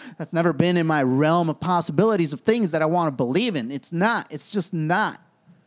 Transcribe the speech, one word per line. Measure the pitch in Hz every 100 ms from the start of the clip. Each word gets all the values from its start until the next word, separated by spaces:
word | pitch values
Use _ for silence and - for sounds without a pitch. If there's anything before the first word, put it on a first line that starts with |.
| - -
that's | 160
never | 165 170
been | 139 170 180
in | 160
my | 151
realm | 131 131 151 170 165
of | 151
possibilities | 175 175 160 147 220 208 160
of | 143
things | - 233 196
that | 156
I | 156
wanna | 175 160
believe | 131 123 147 240 160
in. | 117
It's | 139 -
not. | 170 208 220 -
It's | 151 -
just | 208 165
not. | 170 156 185 190 - _ _ _ _